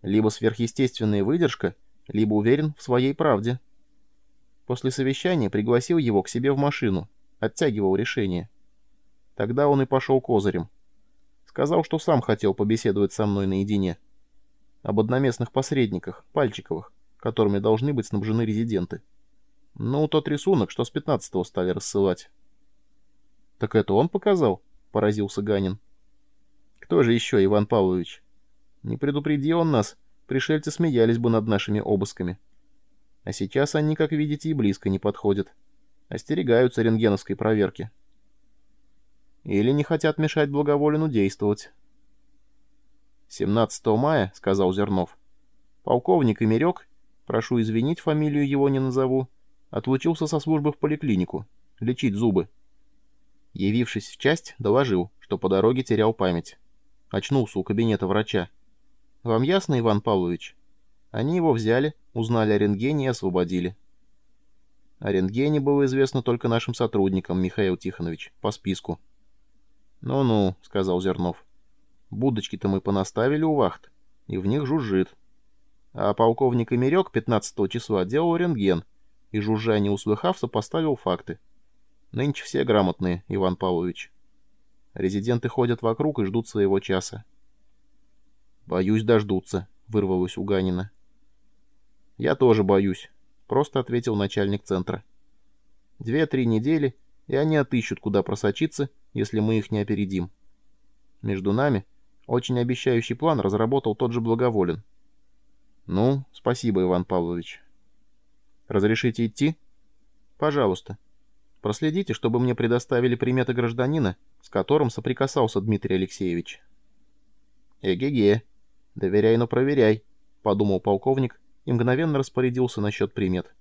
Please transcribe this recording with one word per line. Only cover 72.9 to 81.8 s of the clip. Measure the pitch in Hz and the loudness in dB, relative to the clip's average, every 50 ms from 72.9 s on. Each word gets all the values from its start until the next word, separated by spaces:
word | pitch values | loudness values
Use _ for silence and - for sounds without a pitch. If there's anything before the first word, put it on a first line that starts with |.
| 101 98 95 - - - 113 131 147 151 160 | 0 0 -2 -2 -2 -2 0 0 0 0 0
у | 160 156 | 0 2
вахт, | 143 117 90 - - - - _ _ - - - _ _ - | 2 0 0 0 -4 -20 -20 _ _ -20 -20 -20 _ _ -8
и | - 95 | -8 -4
в | 92 | -2
них | 98 113 147 147 | -2 -2 -2 -2
жужжит". | 123 147 160 135 110 98 95 92 - - _ - - - _ _ _ _ _ _ - _ - - - - | -2 -2 -2 -2 0 0 0 0 0 -6 _ -20 -20 -20 _ _ _ _ _ _ -20 _ -20 -20 -20 -10
А | - 98 101 101 | -4 -2 -2 2
полковник | - 117 117 113 - 139 127 120 123 113 - 123 | 4 4 2 4 2 0 0 2 0 -2 0 0
Имерёк | 120 127 135 151 185 185 - | 0 0 2 2 0 0 0
пятнадцатого | _ 113 110 - 117 104 - - - - 104 95 | _ -4 -2 0 0 0 0 -4 -4 -2 -4 -2
числа | - 120 - - 110 98 92 | -2 -6 -4 -2 -2 0 0
делал | 92 113 147 165 170 170 | 0 0 0 0 2 0
рентген, | 170 175 180 160 117 98 95 90 82 - _ _ _ - - _ _ _ _ | 0 0 0 0 0 2 2 2 0 -2 _ _ _ -20 -20 _ _ _ _
и, | - 107 | -4 -4
жужжа | 104 107 110 107 110 117 107 107 | 0 0 0 0 2 0 2 2
не | 101 101 | 2 0
услыхав, | 101 98 - 104 104 104 - 175 185 - | -2 -2 0 -2 -2 0 0 -2 -2 -2
сопоставил | - 113 - 110 104 - - 165 160 156 139 | -4 -2 -2 -4 -4 -2 -4 -2 -2 -2 -2
факты. | - - 92 90 87 - - 82 - _ - - - - _ _ _ | -2 -2 -4 -4 -4 -4 -12 -14 -14 _ -20 -20 -20 -20 _ _ _